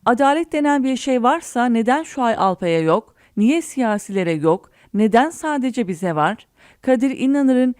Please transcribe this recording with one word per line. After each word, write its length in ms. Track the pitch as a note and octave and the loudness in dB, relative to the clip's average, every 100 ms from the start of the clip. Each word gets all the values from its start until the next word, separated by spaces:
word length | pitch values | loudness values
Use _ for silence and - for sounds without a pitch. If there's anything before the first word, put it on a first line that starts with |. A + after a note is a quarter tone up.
Adalet 480 | - A#3 C#4 D4 E4+ | 0 2 2 2 -2
denen 320 | D#4 D4 C#4+ | -2 0 0
bir 120 | C4 C4 | 0 -2
şey 260 | - B3+ | -2 0
varsa 440 | A#3 D#4 - B3 B3 | 2 0 -4 -4 0
neden 360 | A3+ A3+ C4+ | 0 2 0
Şuay 320 | D#4+ - A#3+ A3 | -2 -4 -2 0
Alpay'a 420 | F#3+ F3+ F3 E3 | 0 -2 -2 0
yok? 340 | D#3+ F3+ - _ _ - | 2 0 0 _ _ 0
Niye 260 | G#3+ D#4+ | 2 0
siyasilere 720 | E4 - A#3+ G#3 - G3 F3 | -2 -4 -2 -2 -4 -4 -2
yok? 380 | D#3+ D#3 F3+ _ _ _ | 0 0 0 _ _ _
Neden 360 | G3 G#3+ A3 D4 | 0 2 4 2
sadece 580 | E4+ D#4 D4 B3+ A#3 G3 | -2 -6 -2 -2 -4 -4
bize 260 | E3+ F3+ | -4 -4
var? 320 | D3+ D3+ A3 - _ _ _ | 0 -2 -2 -14 _ _ _
Kadir 360 | - C4 A3+ C4+ | 0 2 0 -2
İnanır'ın 560 | C4 C#4 C#4 B3+ B3+ B3 | -2 2 2 2 0 -2